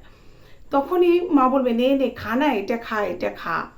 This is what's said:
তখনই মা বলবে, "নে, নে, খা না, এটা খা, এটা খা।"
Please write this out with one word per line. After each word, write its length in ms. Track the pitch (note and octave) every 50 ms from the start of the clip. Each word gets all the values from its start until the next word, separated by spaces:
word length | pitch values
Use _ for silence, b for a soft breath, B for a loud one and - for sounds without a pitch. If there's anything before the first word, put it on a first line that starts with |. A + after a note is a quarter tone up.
| b b b b b b b b b b b b b -
তখনই 480 | - C#4 C#4 - F4+ F4+ F4+ F4 E4+ F4
মা 300 | F4 - D#4+ C#4 B3+ B3+
বলবে, 220 | B3+ C#4 B3+ B3
"নে, 240 | A#3 A3+ B3 C4+ C#4
নে, 140 | C4+ C4+ A#3
খা 260 | - - - G#3 A3+
না, 180 | B3+ D4 D4 C4
এটা 240 | G3+ G3 - A#3 A#3
খা, 280 | - - A3+ G#3+ G#3
এটা 240 | F#3 F3 - - G3+
খা।" 380 | G3+ - - E3+ E3 D#3+ - - -